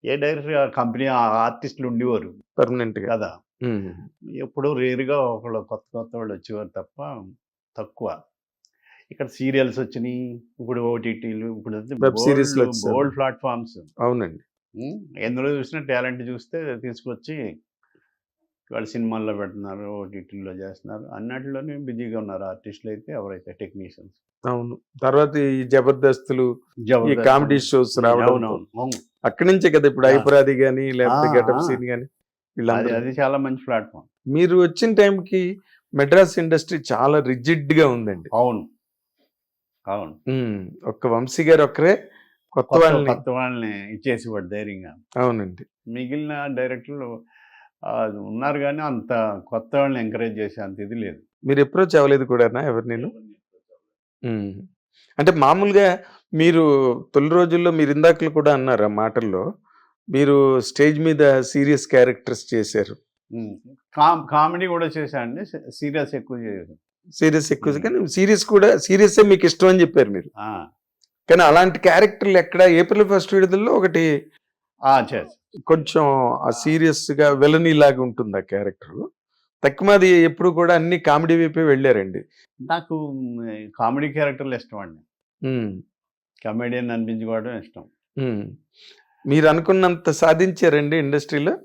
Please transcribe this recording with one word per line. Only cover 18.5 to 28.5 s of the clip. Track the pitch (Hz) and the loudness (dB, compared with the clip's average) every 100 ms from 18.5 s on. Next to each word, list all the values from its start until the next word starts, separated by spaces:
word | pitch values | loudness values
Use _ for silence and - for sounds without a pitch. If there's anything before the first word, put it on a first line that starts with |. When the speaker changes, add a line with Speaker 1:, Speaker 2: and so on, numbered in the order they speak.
| _ _ | _ _
Speaker 1:
వాళ్ళు | 113 107 | -12 -10
సినిమాల్లో | 120 113 113 107 | -8 -6 -6 -6
పెడుతున్నారు, | 101 98 101 101 98 104 104 | -8 -10 -12 -14 -14 -14 -14
ఓటీటీల్లో | 95 101 87 101 95 | -14 -18 -18 -18 -16
చేస్తున్నారు, | 92 95 95 104 107 | -16 -16 -18 -18 -18
అన్నిటిలోనే | 131 107 113 127 135 135 151 143 | -16 -16 -14 -14 -12 -12 -12 -14
బిజీగా | 135 117 120 110 | -12 -10 -10 -10
ఉన్నారు | 104 95 | -10 -10
ఆర్టిస్టులు | 95 92 104 101 113 | -12 -14 -18 -16 -14
అయితే, | 107 - | -14 -12
ఎవరైతే | 143 98 92 - | -12 -12 -14 -18
టెక్నీషియన్స్. | 90 107 98 90 _ 95 _ _ _ 123 | -16 -16 -16 -20 _ -20 _ _ _ -8
Speaker 2:
అవును. | 123 120 120 _ 135 | -8 -8 -14 _ -4
తర్వాత | 135 139 147 147 | 0 2 2 0
ఈ | 139 131 | -2 -4
జబర్దస్తులు, | 127 135 127 131 135 127 - 131 127 123 _ - | 2 2 2 2 2 0 -4 -2 -2 -4 _ -14
ఈ | |
Speaker 1:
జబర్దస్త్. | 110 127 151 127 | 0 2 2 2
Speaker 2:
కామెడీ | 120 135 143 139 | 4 4 4 0
షోస్ | - 135 120 127 | 2 2 2 2
Speaker 1:
ఉమ్, | |
Speaker 2:
రావడంతో | 117 120 120 | 2 4 2
Speaker 1:
అవునవును, | 123 110 | 2 -2